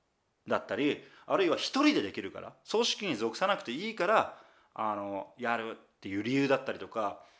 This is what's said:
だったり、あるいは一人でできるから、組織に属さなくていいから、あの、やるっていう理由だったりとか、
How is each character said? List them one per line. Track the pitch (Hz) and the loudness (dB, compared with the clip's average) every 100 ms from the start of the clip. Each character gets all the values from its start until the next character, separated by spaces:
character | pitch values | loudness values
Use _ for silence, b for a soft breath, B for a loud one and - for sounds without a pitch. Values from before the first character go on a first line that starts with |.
| _ _ _ _ - | _ _ _ _ 0
だ | 107 | 0
っ | - | 0
た | |
り、 | 104 147 147 B B B | 0 0 0 B B B
あ | 156 | 2
る | |
い | 175 | 2
は | 127 | 2
一 | - 262 | 0 2
人 | 294 | 4
で | 185 | 4
で | 98 | 0
き | 107 | -4
る | 95 | -8
か | 92 | -10
ら、 | 90 - - | -14 -16 -2
組 | 214 | 0
織 | 240 - 196 | 2 0 -2
に | 113 | 0
属 | 113 - | -2 0
さ | 196 | 0
な | 196 | 0
く | |
て | - | -2
い | 131 220 | -6 -4
い | |
か | 220 180 | 0 4
ら、 | 214 107 B B B B | 4 4 B B B B
あ | - 110 101 | -4 -2 -2
の、 | 101 98 - - | -4 -6 -8 -4
や | 117 117 | 0 0
る | 113 - | -2 -10
っ | - _ | -16 _
て | 98 | -6
い | 98 | -4
う | |
理 | 110 | 0
由 | 135 139 | 2 4
だ | 135 | 2
っ | |
た | - | 0
り | 98 | -8
と | 92 | -6
か、 | 113 101 - B | -4 -4 -6 B